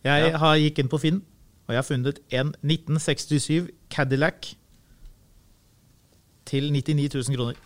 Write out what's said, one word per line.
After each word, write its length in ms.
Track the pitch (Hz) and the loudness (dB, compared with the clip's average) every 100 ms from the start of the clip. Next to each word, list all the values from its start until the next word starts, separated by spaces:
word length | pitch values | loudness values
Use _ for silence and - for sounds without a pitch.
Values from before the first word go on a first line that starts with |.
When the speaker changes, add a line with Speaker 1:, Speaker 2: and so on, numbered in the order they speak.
Speaker 1:
Jeg 260 | 131 143 160 | 2 4 2
Speaker 2:
Ja. 60 | 160 | 4
Speaker 1:
har 160 | 156 156 | 4 6
gikk 220 | 151 151 | 4 0
inn 100 | 135 | -2
på 120 | 156 | 0
Finn, 220 | 156 190 - _ - _ - | 0 0 -4 _ -20 _ -4
og 60 | |
jeg 20 | 117 | -2
har 120 | 131 | 0
funnet 300 | 135 127 175 _ | -2 -2 -4 _
en 220 | 127 143 - | -2 -2 -4
nitten 340 | 143 160 156 156 | -2 -2 0 -2
sekstisju 720 | - 139 - 151 - 156 175 - _ | 0 -4 0 -2 0 -2 -2 -14 _
Cadillac 640 | - 135 135 156 - - - _ - _ - - - _ - _ _ _ _ _ _ _ _ _ _ - | -4 0 2 0 -2 -18 -18 _ -20 _ -20 -20 -20 _ -20 _ _ _ _ _ _ _ _ _ _ -6
til 240 | 139 147 | -4 0
nittini 340 | 143 131 147 143 | -2 0 0 0
tusen 280 | 135 123 131 | -2 -4 -2
kroner. 220 | 120 - | -4 -6